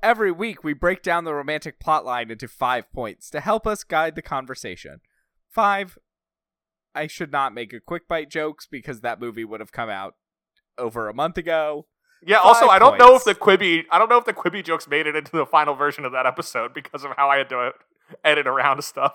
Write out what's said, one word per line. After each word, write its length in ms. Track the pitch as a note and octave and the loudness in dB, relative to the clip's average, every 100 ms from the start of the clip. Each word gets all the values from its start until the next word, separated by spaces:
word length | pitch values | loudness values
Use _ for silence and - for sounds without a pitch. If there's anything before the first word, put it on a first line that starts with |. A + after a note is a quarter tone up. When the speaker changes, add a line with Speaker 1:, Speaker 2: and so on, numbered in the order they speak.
Speaker 1:
every 300 | G#3+ A3+ G3+ | -2 0 -2
week, 320 | E3 A3+ - | -4 -8 -8
we 80 | D#3+ | -10
break 300 | C#3+ F3 F#3+ | -4 -2 -2
down 220 | F#3 E3+ E3 | -4 -4 -4
the 80 | |
romantic 440 | D3 C#3+ D3+ D#3 - | -8 -8 -10 -10 -8
plot 260 | - D#3 B2+ | -2 -2 -2
line 260 | B2 A2+ | -8 -8
into 160 | A2+ B2 | -12 -16
five 420 | - B2 B2 - | -6 -4 -4 -6
points 360 | B2+ A2+ - - | -10 -12 -12 -14
to 100 | D3+ | -8
help 260 | F3 G#3+ A3 | -4 -4 -4
us 160 | G#3 | -8
guide 320 | - D#3+ D#3+ D#3+ | -4 -4 -4 -8
the 60 | |
conversation. 800 | - C#3 C3 C3 G#2+ F2+ - - _ _ _ _ _ | -10 -10 -10 -14 -14 -16 -18 -20 _ _ _ _ _
Five, 480 | - G3+ G3 F#3 _ _ _ _ _ _ _ _ _ _ - | -2 0 -2 -6 _ _ _ _ _ _ _ _ _ _ -10
I 120 | D3+ | -10
should 260 | - D#3 | -10 -6
not 200 | C#3+ C3+ | -4 -4
make 200 | A2 A2+ | -6 -14
a 80 | A#2 | -16
Quick 260 | - E3+ - | -12 -12 -8
Bite 220 | E3 D3 | -8 -6
jokes 360 | D#3+ D#3 D3+ - | -8 -8 -10 -18
because 320 | C3 D3 A#2 | -16 -14 -10
that 180 | A#2+ A2 | -8 -8
movie 240 | A#2+ A2 | -10 -10
would 160 | A2+ G#2+ | -12 -12
have 140 | G#2+ | -12
come 160 | - A2+ | -12 -10
out 260 | G2 G2 - _ _ _ _ _ - | -10 -12 -16 _ _ _ _ _ -10
over 320 | A#2+ A#2 G#2+ | -8 -8 -8
a 40 | |
month 240 | A#2 D#3+ F#3 | -6 -6 -6
ago. 500 | E3 D#3+ D3+ D3+ - _ _ _ | -4 -4 -4 -8 -14 _ _ _
Speaker 2:
Yeah, 140 | E3 G#3 | 2 6
Speaker 1:
Five 80 | F#3 | 8
Speaker 2:
also, 220 | A#3 B3+ | 8 8
I 100 | F#3+ | 8
don't 220 | B3 G#3 | 8 10
know 160 | B3 B3+ | 10 10
if 80 | |
Speaker 1:
points. 20 | G#3+ | 6
Speaker 2:
the 80 | F#3+ | 0
Quibi, 480 | G#3+ F#3+ F#3+ E3 E3 | 2 2 2 -2 0
I 80 | E3+ | 0
don't 100 | A3 | 4
know 100 | A#3+ | 2
if 60 | A#3 | 0
the 80 | |
Quibi 300 | - F3 G3 | -4 -6 -6
jokes 240 | E3+ D#3+ D3 | -6 -6 -4
made 200 | D3 D3+ | -4 -2
it 80 | D3+ | -6
into 160 | C#3+ | -6
the 120 | E3 C#3 | -6 0
final 280 | D#3 D3 | 2 2
version 320 | C3+ C#3+ - C3 | -2 -4 -4 -6
of 60 | |
that 160 | C3 B2+ | -4 -2
episode 440 | B2+ - A#2+ A2+ | -4 -8 -8 -8
because 320 | B2+ - C#3+ | -10 -16 -14
of 100 | C#3 C3 | -10 -2
how 120 | C#3 | 0
I 60 | C#3 | 0
had 120 | C3+ | -2
to 220 | B2+ B2 - _ _ _ - | -6 -6 -8 _ _ _ -2
edit 220 | D3+ D3+ C3 | 0 0 0
around 380 | C3+ C#3 C#3 | 0 0 -2
stuff. 300 | - - C#3 | -6 -4 -4